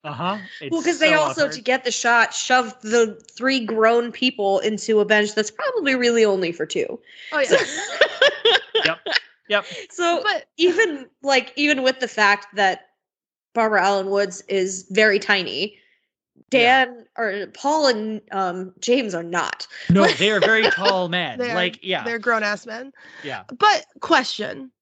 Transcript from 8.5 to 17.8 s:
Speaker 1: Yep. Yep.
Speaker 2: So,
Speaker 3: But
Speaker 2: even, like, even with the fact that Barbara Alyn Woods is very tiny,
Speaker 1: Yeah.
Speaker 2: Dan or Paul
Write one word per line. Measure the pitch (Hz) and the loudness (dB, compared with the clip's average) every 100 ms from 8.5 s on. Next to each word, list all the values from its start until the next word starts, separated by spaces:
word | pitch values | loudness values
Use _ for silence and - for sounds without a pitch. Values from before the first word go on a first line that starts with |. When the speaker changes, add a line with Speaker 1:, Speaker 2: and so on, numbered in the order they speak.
| 392 - 440 320 | 2 0 -4 -4
Speaker 1:
Yep. | - - 466 - _ _ | -8 -4 -6 -6 _ _
Yep. | 208 - 480 392 | -2 -2 -14 -16
Speaker 2:
So, | - 349 339 | -4 -2 0
Speaker 3:
But | 415 370 - - | -2 -4 -8 0
Speaker 2:
even, | 349 339 440 285 254 _ | 0 2 0 -2 -12 _
like, | 277 262 - - | 0 0 0 -4
even | 294 285 | 0 2
with | 254 262 | 0 -2
the | 240 | -6
fact | - 202 202 - 196 | 0 2 2 -2 0
that | 196 180 _ _ _ _ _ _ _ | 0 0 _ _ _ _ _ _ _
Barbara | - 220 208 | -2 2 2
Alyn | 190 202 190 | 2 2 0
Woods | 202 202 185 - | -2 -2 -4 -4
is | 196 190 190 - | -2 -2 -4 -4
very | 190 214 208 | 2 4 2
tiny, | - 196 160 110 202 _ _ _ _ _ _ _ _ | 0 0 0 -6 -8 _ _ _ _ _ _ _ _
Speaker 1:
Yeah. | 262 240 262 247 | 2 4 4 2
Speaker 2:
Dan | 240 220 - | -4 -18 -6
or | 226 196 190 | -6 -6 -10
Paul | - 277 311 | -6 -2 2